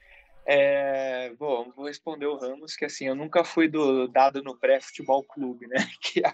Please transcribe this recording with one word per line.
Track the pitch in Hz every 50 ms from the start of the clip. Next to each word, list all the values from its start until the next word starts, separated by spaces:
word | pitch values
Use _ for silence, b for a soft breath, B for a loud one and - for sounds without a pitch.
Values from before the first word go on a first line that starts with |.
| B B B B B B B - - -
É, | 143 143 139 139 143 139 139 139 135 135 135 131 127 127 127 123 117
bom, | 123 147 147 135 117 120 123 123
vou | 135 139
responder | 147 147 - - 165 156 147 143
o | 147 147
Ramos, | 139 131 127 135 147 156 156 -
que | - 151
assim, | 147 - - 139
eu | 135 131
nunca | 139 151 156 - 175 165
fui | - - 170 160 160
do | 151 156 151 139 131 131 127 127
dado | 120 131 135 139 135 135
no | - 131 127 -
pré | - 127 135 131
Futebol | - - - - 139 131 131 139 135
Clube, | - - 147 135 127 127 120 120 117
né? | 127
<laughs> | 131 - - - -
Que | - - - - 170
é | 156